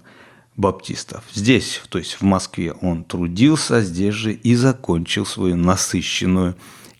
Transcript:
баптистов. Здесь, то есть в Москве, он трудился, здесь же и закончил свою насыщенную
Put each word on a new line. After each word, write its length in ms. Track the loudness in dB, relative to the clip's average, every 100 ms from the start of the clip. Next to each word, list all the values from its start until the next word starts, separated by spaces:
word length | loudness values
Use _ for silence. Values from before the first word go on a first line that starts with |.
| -18 -20 -20 -20 _ 0
баптистов. 640 | 0 0 -8 -10 -10 -16 -10
Здесь, 480 | -2 2 2 2 -10 -8
то 120 | -8
есть 160 | -8 0
в 80 |
Москве, 500 | 2 2 0 -6 -6
он 320 | -4 -4 -4 -6
трудился, 760 | -4 -4 2 4 4 2 0
здесь 340 | 0 -2 -2
же 200 | -2 -4
и 220 | -2 2 4
закончил 720 | 4 0 -2 -2 0 -4 -4
свою 300 | -2 0 2
насыщенную 1040 | 2 2 0 -2 -4 -2 0 2 0 -4 -16 -20 -20